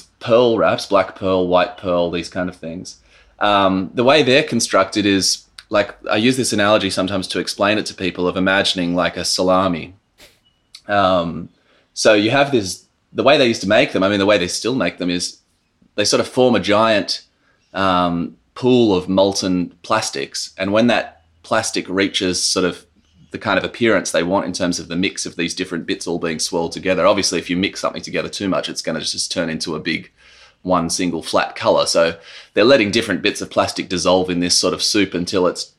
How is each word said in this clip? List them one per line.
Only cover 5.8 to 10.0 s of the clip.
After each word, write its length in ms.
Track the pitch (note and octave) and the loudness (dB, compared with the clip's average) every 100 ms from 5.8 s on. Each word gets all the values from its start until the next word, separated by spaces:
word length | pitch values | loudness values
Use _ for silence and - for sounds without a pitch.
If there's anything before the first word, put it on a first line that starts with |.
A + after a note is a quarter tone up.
| G2 - - | -2 -4 -4
I 80 | G#2+ | 0
use 200 | A#2+ C3 | 2 2
this 160 | A#2 | 0
analogy 380 | G#2 G2+ G#2+ F#2+ | 0 2 2 2
sometimes 360 | G2 F#2+ G2+ F#2 | -2 -2 -4 -4
to 120 | F#2 | -4
explain 380 | F2 - G2+ G#2+ | -4 -2 0 0
it 80 | E2+ | -4
to 80 | |
people 340 | - F#2 F2 F2 | -6 -6 -2 -2
of 80 | F#2 | 0
imagining, 580 | F#2+ G2 G2 F#2+ E2+ | 2 2 2 -2 -2
like, 220 | F2 E2+ F2+ | 0 0 -2
a 80 | |
salami. 680 | E2+ - F#2 F#2 F#2+ E2 F2 F#2 | -4 0 2 2 2 -2 -8 -18